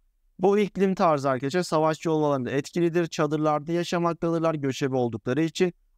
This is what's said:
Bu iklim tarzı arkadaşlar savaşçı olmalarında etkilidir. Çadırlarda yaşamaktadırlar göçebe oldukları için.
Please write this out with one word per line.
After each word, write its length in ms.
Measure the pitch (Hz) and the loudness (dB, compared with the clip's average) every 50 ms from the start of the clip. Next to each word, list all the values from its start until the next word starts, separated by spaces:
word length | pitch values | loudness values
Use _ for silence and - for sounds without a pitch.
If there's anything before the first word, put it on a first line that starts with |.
| _ _ _ _ _ _ _ - | _ _ _ _ _ _ _ 0
Bu 200 | 185 196 202 214 | 2 2 4 4
iklim 360 | 208 175 - 180 196 190 190 | 2 0 0 0 0 0 2
tarzı 340 | 175 196 170 151 143 131 139 | 2 2 2 2 2 2 0
arkadaşlar 340 | 131 127 139 135 180 185 175 | -2 -2 -2 -2 -2 -2 -2
savaşçı 480 | - 170 156 156 156 160 - - 170 | 0 0 2 2 0 0 -2 -2 0
olmalarında 400 | 160 156 151 147 143 131 123 113 | 0 2 2 2 0 0 -2 -2
etkilidir. 560 | 127 139 143 - - 175 170 170 156 175 170 160 | -2 -4 -4 -2 -2 0 0 2 2 0 -2 -2
Çadırlarda 640 | - - 156 147 151 151 151 151 151 151 143 165 | -2 -2 0 0 0 0 0 0 0 0 -2 -2
yaşamaktadırlar 800 | 165 175 175 - 185 175 170 170 165 - - 165 165 165 160 165 156 | -2 -2 -2 -2 -2 0 0 0 0 -2 -2 -2 0 0 0 0 -2
göçebe 420 | 151 139 135 131 - 147 131 131 | -2 -2 -4 -2 -2 -2 -2 0
oldukları 480 | 131 123 117 113 107 - 123 123 147 160 | 0 0 -2 -2 -4 -4 -2 -2 0 0
için. 300 | 160 - - 185 180 - _ _ _ _ | -2 0 0 0 0 0 _ _ _ _